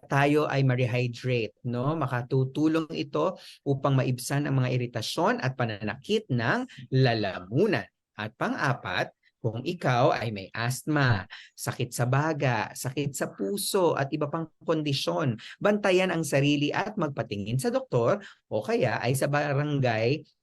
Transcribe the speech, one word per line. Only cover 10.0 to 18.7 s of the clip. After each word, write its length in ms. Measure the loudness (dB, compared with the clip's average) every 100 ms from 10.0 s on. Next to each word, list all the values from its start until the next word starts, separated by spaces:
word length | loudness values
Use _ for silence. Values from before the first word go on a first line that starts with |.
| 4
ay 160 | 2 -4
may 160 | -6 -10
asthma, 720 | -4 -4 -4 0 2 4 2 -2 -16 -20 -8
sakit 320 | -8 -4 -6
sa 160 | -2 0
baga, 640 | 2 0 0 0 0 -4 -6
sakit 320 | -6 -4 -4
sa 160 | -4 -8
puso, 720 | -4 -4 -4 0 2 2 2
at 80 | -2
iba 160 | -2 -2
pang 160 | -4 -8 _
kondisyon, 720 | -2 0 0 0 0 0 0 -2 -8 0
bantayan 560 | 2 4 4 4 4
ang 80 | 0
sarili 480 | 2 2 4 2 0
at 240 | -2 -4
magpatingin 640 | -2 -4 -4 -6 -6 -2 -2
sa 160 | 0
doktor 480 | -2 0 2 2 0 -4 -20 _
o 160 | -4
kaya 400 | 0